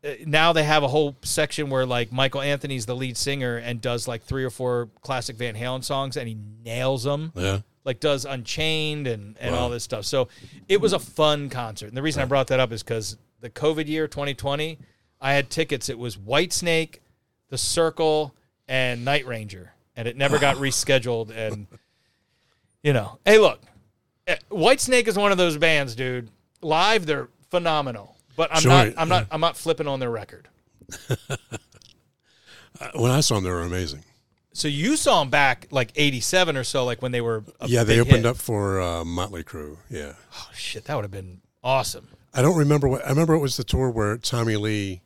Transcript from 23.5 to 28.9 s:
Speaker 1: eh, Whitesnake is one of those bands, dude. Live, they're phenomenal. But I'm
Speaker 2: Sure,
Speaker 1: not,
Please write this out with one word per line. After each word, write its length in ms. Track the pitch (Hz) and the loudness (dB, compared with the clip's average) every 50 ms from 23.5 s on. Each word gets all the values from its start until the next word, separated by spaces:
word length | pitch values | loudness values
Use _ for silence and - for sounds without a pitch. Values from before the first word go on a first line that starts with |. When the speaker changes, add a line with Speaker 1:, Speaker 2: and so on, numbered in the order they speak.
| 117 - _ _ _ - _ _ _ _ _ _ _ _ _ | 4 0 _ _ _ -20 _ _ _ _ _ _ _ _ _
Speaker 1:
eh, 80 | - 175 - - _ | -4 -4 -4 -6 _
Whitesnake 560 | 208 185 160 226 277 277 - 247 254 247 233 | -2 4 6 4 6 4 2 2 2 2 2
is 100 | 226 190 | 2 0
one 140 | 196 208 202 | 2 2 2
of 60 | 196 | 4
those 180 | 180 180 175 151 | 4 2 2 2
bands, 400 | 147 160 165 160 147 139 127 113 | 2 2 2 4 2 0 -4 -6
dude. 340 | 117 131 127 127 123 120 110 _ _ _ _ _ _ | -6 -6 -4 -4 -6 -8 -12 _ _ _ _ _ _
Live, 440 | - 156 156 160 180 208 226 220 175 | -4 0 2 4 4 4 2 2 0
they're 240 | 156 147 135 127 - _ _ _ _ | 0 -4 -4 -4 -10 _ _ _ _
phenomenal. 680 | - 175 170 165 156 151 143 131 117 104 98 - _ _ _ _ - | -4 0 0 2 0 0 -2 -4 -6 -10 -14 -18 _ _ _ _ -2
But 140 | - 165 - 160 | -2 -2 2 2
I'm 60 | 160 160 | 4 6
Speaker 2:
Sure, 60 | - | 8
Speaker 1:
not, 220 | 175 180 - 107 | 8 8 8 6